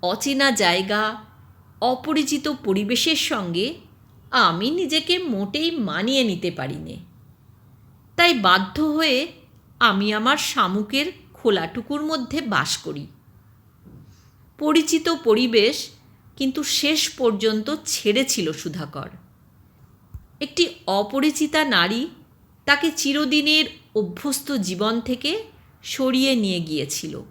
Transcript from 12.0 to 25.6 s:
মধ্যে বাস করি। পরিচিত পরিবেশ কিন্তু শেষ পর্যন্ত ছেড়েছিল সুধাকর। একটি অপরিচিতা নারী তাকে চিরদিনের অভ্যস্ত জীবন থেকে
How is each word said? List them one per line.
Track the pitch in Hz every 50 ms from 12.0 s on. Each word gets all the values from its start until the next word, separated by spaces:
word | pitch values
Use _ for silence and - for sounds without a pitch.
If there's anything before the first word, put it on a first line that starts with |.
| 302
মধ্যে | 311 320 302 247 - - 311
বাস | - 226 202 147 139 - - -
করি। | - 165 147 143 143 - - - _ - _ - _ - - _ _ - _ _ - - - - - - - _ _ - _ _ - - _ -
পরিচিত | 294 302 311 330 302 311 320 320 320 349
পরিবেশ | 330 294 - 233 214 220 254 247 226 226 202 233 302 - - - - - _ - - _ _ - - -
কিন্তু | 277 269 262 311 294
শেষ | - - - - 285 320 302 - -
পর্যন্ত | - - 262 233 214 196 208 220 220 214 214 - 302 311 -
ছেড়েছিল | - - - - 214 208 247 269 262 - - 180 156
সুধাকর। | 156 - - 175 151 180 151 143 - 147 - - - - - - - _ _ - _ _ - _ _ _ - - - _ _ _ - - - - _ -
একটি | 277 277 - - 339 - - - - -
অপরিচিতা | 190 196 208 208 - 269 262 311 302 - 311 294 302 311 311
নারী | 285 233 185 170 185 214 233 262 339 - - - _ - _ - _ _ _ _
তাকে | - 285 277 - 330
চিরদিনের | 311 - - 277 277 294 302 262 285 302 285 294 302 311 311 311 - - - _ _
অভ্যস্ত | 214 208 175 175 - - 294 262 - - -
জীবন | 285 247 190 175 185 175 208 220 226 233
থেকে | 226 - 254 240 - 285 339 440 440 - - -